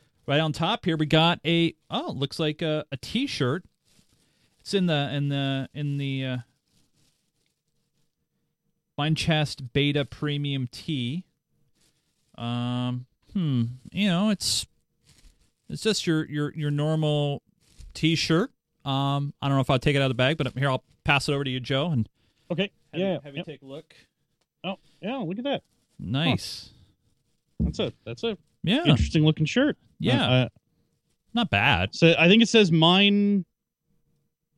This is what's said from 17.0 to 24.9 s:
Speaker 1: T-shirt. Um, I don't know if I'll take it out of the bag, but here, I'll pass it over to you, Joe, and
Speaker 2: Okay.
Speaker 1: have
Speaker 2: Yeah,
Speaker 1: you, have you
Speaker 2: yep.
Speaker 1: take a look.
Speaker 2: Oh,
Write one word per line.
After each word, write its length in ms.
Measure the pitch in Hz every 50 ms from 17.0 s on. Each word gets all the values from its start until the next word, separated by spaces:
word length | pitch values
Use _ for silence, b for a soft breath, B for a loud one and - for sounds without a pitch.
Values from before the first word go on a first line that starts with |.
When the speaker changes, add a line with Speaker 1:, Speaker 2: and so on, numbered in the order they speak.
| 156 151 147 147 147 143 143 - - _ _ _ _ _ _ - - - -
Speaker 1:
T-shirt. 560 | - 160 160 165 - - - 160 165 240 - _ _ _ _ _ _ -
Um, 500 | 139 135 135 139 139 139 143 143 143 - -
I 60 | 143 139
don't 80 | 139
know 40 | 135
if 100 | 131 -
I'll 80 | 139 123
take 180 | - 151 139
it 40 | 139
out 40 | 135
of 40 | 131
the 40 | 127
bag, 240 | 120 127 135 165 160
but 140 | 139 123 -
here, 140 | 123 143 139
I'll 140 | 131 131 - _ _ _ -
pass 240 | 156 143 135 - 156
it 40 |
over 120 | 143 139 143
to 60 | 131
you, 100 | 127 131
Joe, 300 | 123 - 135 135 156 180
and 180 | 156 120 107 - _ _ _ _ _ _ _ -
Speaker 2:
Okay. 200 | 175 151 196 202 _ _ _ _
Speaker 1:
have 80 | - -
Speaker 2:
Yeah, 120 | 196 196 175
Speaker 1:
you, 60 | 135 139
have 80 | 147 139
you 20 | 135
Speaker 2:
yep. 80 | 135
Speaker 1:
take 160 | 151 147 131
a 40 | 139
look. 280 | 135 135 156 - _ _ - _ _ _ _ _ _ _ _ _ _ _ _ -
Speaker 2:
Oh, 120 | 185 190 - _ _